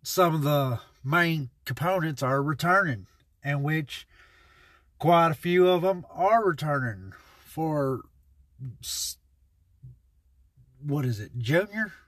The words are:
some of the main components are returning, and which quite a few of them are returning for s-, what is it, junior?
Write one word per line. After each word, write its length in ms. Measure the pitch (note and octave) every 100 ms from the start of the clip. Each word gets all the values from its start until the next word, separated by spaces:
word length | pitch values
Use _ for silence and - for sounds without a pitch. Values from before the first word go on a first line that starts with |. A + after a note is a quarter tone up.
some 320 | - - F3
of 80 | D#3+
the 380 | C#3+ D3 C3+ A#2 - _
main 460 | C3 E3 E3+ D#3+ C3 _
components 580 | - C3 G#3 C#4+ D#3+ C#3
are 200 | C3 C#3
returning, 640 | C#3 D3 E3+ F#3 F#3 A2+ F2+ _ _ _
and 180 | C#3+ C#3+
which 440 | C#3+ D#3 D3 - - _ - _ _ _ _ _ _ _
quite 320 | D3+ E3+ E3
a 40 |
few 340 | D#3 F3 F3+ F3+
of 120 | F3+
them 220 | F#3 F#3 -
are 340 | - F#3+ A3+
returning 680 | G3+ D3 D3+ C#3+ B2 G2 F#2 - - -
for 640 | - - D#3+ D3+ C3+ B2+ - _ _ _ _ _ C3 G#2+
s-, 340 | - - - - _ _ _ _ _ _ B2+ - _ _ _ _ _ _ _ _
what 220 | D3 C#3+
is 160 | B2+ G#2+
it, 180 | G#2 B2
junior? 540 | A#2 D#3+ - G#3 G#3+ -